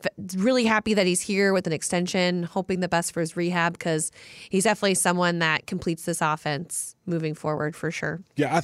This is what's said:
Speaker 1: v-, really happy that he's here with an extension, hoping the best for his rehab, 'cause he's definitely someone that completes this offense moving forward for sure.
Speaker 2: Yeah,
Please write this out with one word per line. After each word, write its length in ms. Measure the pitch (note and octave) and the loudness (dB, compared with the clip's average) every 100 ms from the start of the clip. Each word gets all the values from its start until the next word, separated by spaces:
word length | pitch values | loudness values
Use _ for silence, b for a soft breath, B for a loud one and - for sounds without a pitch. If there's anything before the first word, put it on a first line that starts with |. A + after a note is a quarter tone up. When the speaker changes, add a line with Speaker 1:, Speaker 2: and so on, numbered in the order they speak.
| - - | -6 -6
Speaker 1:
v-, 220 | F#3+ F#3 | -8 0
really 260 | G#3+ B3+ A3+ | 2 4 4
happy 300 | G#3+ G#3+ G#3 | 2 2 2
that 100 | F3+ | 4
he's 160 | F3 | 2
here 320 | - G3 G3 | 0 2 4
with 140 | F#3+ F3+ | 2 0
an 40 | |
extension, 720 | D#3 - F3+ F3 F#3+ F3+ F3+ | -4 -2 -2 0 0 2 0
hoping 360 | E3+ - F3+ F#3 | -2 -4 -2 -2
the 80 | F3+ | 0
best 240 | E3+ E3+ | 0 0
for 80 | - | -2
his 160 | D#3+ - | -4 -2
rehab, 400 | F3 F3 E3+ E3+ | -2 2 0 0
'cause 340 | F3 D#3+ E3 B B B B | -2 0 -2 B B B B
he's 140 | F#3+ | 0
definitely 320 | G3+ G#3 G3+ F3+ | 2 2 2 2
someone 420 | F3+ F3 F3 E3+ | 2 2 2 2
that 300 | E3 D3+ - | 2 0 -2
completes 360 | F#3 F3+ E3 - | -4 -2 -4 -2
this 140 | E3+ | 0
offense 760 | D#3+ D#3 D3+ C#3 D#3+ - - - - | 0 0 -2 -4 -4 -8 -8 -10 -4
moving 300 | E3+ D#3+ D3+ | -2 -2 -4
forward 400 | D3+ D3+ D3+ D#3 | -4 -2 -4 -4
for 160 | D#3 | -6
sure. 300 | E3 D3+ D#3+ - - | -4 -6 -6 -8 -2
Speaker 2:
Yeah, 260 | C#3+ D#3+ | 2 2